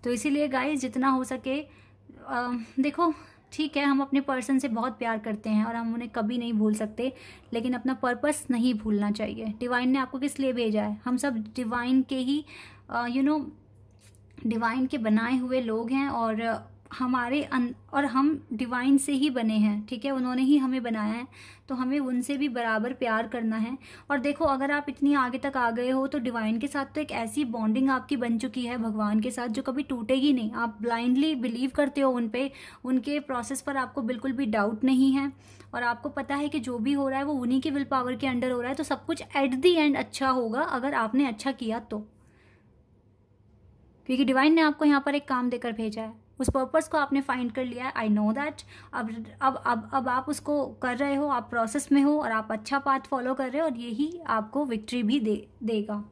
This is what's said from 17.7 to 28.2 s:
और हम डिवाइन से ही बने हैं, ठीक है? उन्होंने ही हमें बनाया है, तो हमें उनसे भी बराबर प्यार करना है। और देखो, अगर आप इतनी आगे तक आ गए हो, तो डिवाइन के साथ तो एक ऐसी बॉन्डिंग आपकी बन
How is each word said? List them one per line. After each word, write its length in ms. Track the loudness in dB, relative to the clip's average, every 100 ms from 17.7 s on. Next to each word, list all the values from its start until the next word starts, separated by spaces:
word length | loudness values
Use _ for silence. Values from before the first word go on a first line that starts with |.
| -4 -4
और 120 | 0
हम 420 | 2 2 2 0 -6
डिवाइन 460 | -6 -4 -2 4 4
से 140 | 4
ही 180 | 2 2
बने 240 | 2 0
हैं, 320 | 4 2 2 -6
ठीक 180 | -6
है? 60 | -4
उन्होंने 320 | -2 -2 2
ही 160 | 6 6
हमें 240 | 4 -2
बनाया 300 | -2 -2 -2
है, 140 | -4 -8 -16 -20 -20 -10
तो 60 |
हमें 240 | -4 -2 0
उनसे 380 | 0 -2 -2 -2
भी 120 | -2
बराबर 440 | -2 0 0 0
प्यार 360 | -2 0 0 0
करना 280 | -2 -2 0
है। 220 | -2 -4 -12 -20 -2
और 80 | 0
देखो, 260 | 0 2
अगर 260 | 2 2 0
आप 160 | 0 -4
इतनी 260 | 0 4
आगे 240 | 4 2 -2
तक 180 | -4 0
आ 140 | 0
गए 200 | 0 0
हो, 160 | 0 0
तो 120 | -2
डिवाइन 400 | -2 -2 -2 -2
के 80 | -2
साथ 180 | -4
तो 160 | -4 -6
एक 120 | -4
ऐसी 320 | -4 -4 -2
बॉन्डिंग 460 | -2 0 0 2 2
आपकी 260 | 2 0
बन 220 | -2